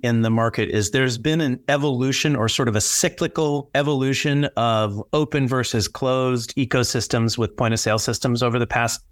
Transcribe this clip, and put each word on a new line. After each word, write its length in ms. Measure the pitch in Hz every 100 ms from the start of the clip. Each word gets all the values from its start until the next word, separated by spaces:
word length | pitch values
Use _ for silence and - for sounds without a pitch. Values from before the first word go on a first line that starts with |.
in 180 | 120 117
the 80 | 113
market, 400 | 113 113 113 104
is 220 | 107 101
there's 260 | 127 131 120
been 240 | 151 160
an 180 | 143 123 -
evolution 680 | 143 147 123 131 131 156 131
or 100 | 110
sort 220 | - 120
of 80 | 104
a 40 |
cyclical 880 | - - 175 - 165 - 151 143 -
evolution 680 | 139 147 139 131 131 151 143 147 -
of 440 | 117 110 107 101 -
open 340 | 151 151 147 127
versus 400 | 127 120 117 101
closed 640 | - 131 131 127 123 113 -
ecosystems 800 | 117 131 117 127 - 123 113 120
with 180 | 110 -
point 160 | 117
of 80 | 113
sale 180 | 110 107
systems 440 | - 110 131 120
over 160 | 123 120
the 80 | 113
past, 340 | 120 117 - -